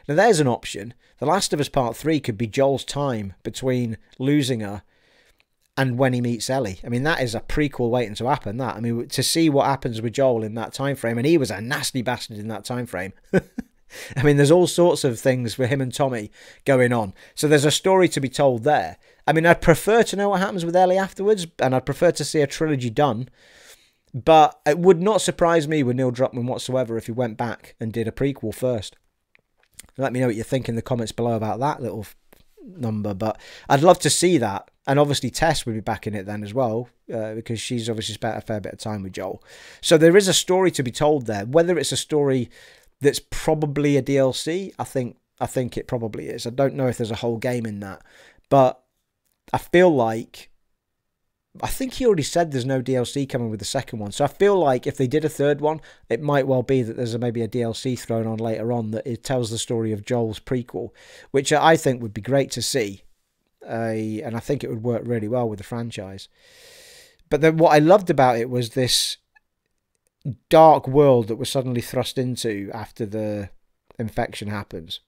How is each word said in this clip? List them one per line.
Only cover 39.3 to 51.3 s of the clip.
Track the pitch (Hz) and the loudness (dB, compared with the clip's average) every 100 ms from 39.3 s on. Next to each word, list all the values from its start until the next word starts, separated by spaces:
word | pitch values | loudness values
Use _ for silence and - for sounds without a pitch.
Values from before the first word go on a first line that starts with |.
| - - - - - | -12 -16 -20 -20 -10
So | - 160 | 2 6
there | 165 190 | 8 8
is | 190 | 6
a | |
story | 156 - 185 185 | 2 2 2 2
to | - | 0
be | 123 | -4
told | - 151 151 113 | 0 0 0 -2
there. | 104 | -6
Whether | 110 151 170 170 | 0 2 2 0
it's | 131 | -2
a | 131 | -4
story | - 151 143 131 117 - - _ _ _ | -2 0 2 0 -2 -8 -20 _ _ _
that's | 139 - - | 0 0 -4
probably | - - 156 151 143 147 143 | -4 0 0 0 0 2 2
a | |
D | 131 139 | 2 2
L | 131 | 2
C, | 120 - 175 190 - | 0 -4 -6 -6 -10
I | |
think, | 123 135 120 - _ - | -6 -6 -6 -10 _ -8
I | 120 | -6
think | - 123 - | -4 -4 -6
it | - | -6
probably | 123 113 - 80 | -6 -6 -8 -10
is. | - 120 | -10 -8
I | |
don't | 127 139 | -2 0
know | 139 131 | 0 -2
if | 113 | -2
there's | 110 | -4
a | 113 | -4
whole | 120 113 | -4 -4
game | 127 123 113 | -4 -4 -6
in | 104 | -8
that. | 101 95 _ - - _ _ | -12 -14 _ -20 -20 _ _
But | 139 131 - _ _ _ _ _ _ _ | 4 4 2 _ _ _ _ _ _ _
I | 127 | -6
feel | - 175 180 | 2 6 6
like, | 143 113 113 - - - _ _ _ _ _ _ _ _ | 6 0 -2 -8 -18 -20 _ _ _ _ _ _ _ _